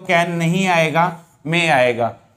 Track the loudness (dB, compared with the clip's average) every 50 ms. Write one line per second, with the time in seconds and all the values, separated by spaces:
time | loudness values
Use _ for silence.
0 | -4 -2 0 0 0 0 -2 -2 -2 0 0 0 0 0 2 0 0 0 0 0
1 | 0 -2 -2 -8 -16 _ _ _ -6 -4 -2 0 0 2 2 2 2 2 0 0
2 | -2 -4 -6 -8 _ _ _